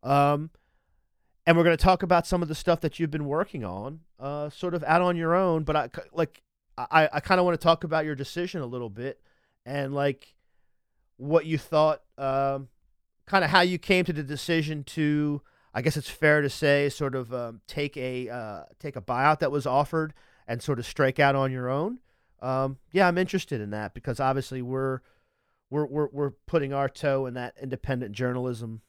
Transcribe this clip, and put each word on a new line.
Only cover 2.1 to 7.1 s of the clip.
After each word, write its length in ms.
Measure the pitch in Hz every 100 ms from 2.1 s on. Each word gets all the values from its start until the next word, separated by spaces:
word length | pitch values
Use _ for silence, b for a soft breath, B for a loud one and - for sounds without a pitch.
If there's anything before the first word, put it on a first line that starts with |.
| 175 -
some 160 | 185
of 60 | 170
the 80 | 160
stuff 240 | - 165
that 180 | 156 -
you've 140 | 165
been 140 | 151 147
working 380 | 151 196 143
on, 360 | 104 92 117 160 _ _
uh, 320 | 131 147 147
sort 240 | - 180
of 80 | 175
out 200 | 156 165
on 140 | 180 170
your 200 | 165 175
own. 260 | 185 160
But 140 | 151 151
I, 140 | 117
c-, 80 | - -
like, 300 | 156 160 _ _ _ _ -
I, 320 | 123 160 156